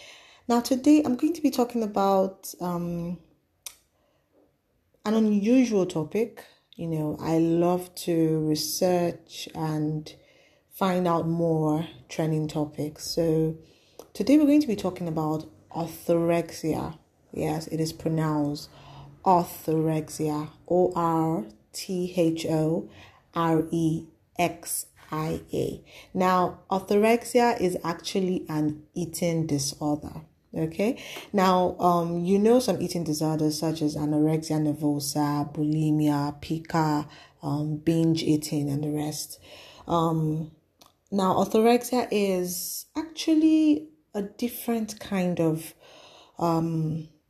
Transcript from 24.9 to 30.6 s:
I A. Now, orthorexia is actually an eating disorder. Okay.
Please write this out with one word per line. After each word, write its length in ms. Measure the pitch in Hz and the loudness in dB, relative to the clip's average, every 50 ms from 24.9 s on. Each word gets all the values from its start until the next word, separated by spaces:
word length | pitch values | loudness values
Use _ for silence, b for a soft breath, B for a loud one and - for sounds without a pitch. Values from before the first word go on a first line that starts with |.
| _ _ - - - | _ _ -14 -8 -6
I 300 | 156 156 160 165 160 - - - | -6 -4 -4 -4 -6 -8 -6 -4
A. 320 | - - - - - - B B B B B B | -4 -4 -4 -6 -10 -14 B B B B B B
Now, 460 | 185 185 185 185 180 180 175 - - - - | 0 2 2 4 2 2 0 -2 -6 -6 -4
orthorexia 880 | 196 190 185 - 208 208 208 220 233 233 - - - 247 240 240 233 - | -4 -4 -2 0 2 4 4 4 4 2 2 2 2 4 4 4 2 2
is 160 | 185 180 180 - - | 0 0 0 -2 -4
actually 600 | 165 170 - - - - 202 185 180 185 - - - | -4 -6 -6 -6 -6 -4 -2 0 0 -2 -2 -4 -4
an 360 | 156 151 151 151 147 147 - _ - | -2 0 0 0 -2 -4 -10 _ -8
eating 520 | 180 170 160 - - 180 170 165 165 160 | -6 -6 -6 -4 -2 -2 0 0 0 0
disorder. 760 | 160 151 143 139 - - - 160 147 147 147 - - - - - - _ _ _ _ - | 0 0 -2 -2 -4 -6 -4 -2 -2 -2 -2 -4 -8 -14 -16 -18 -20 _ _ _ _ -6
Okay. 440 | 165 | -4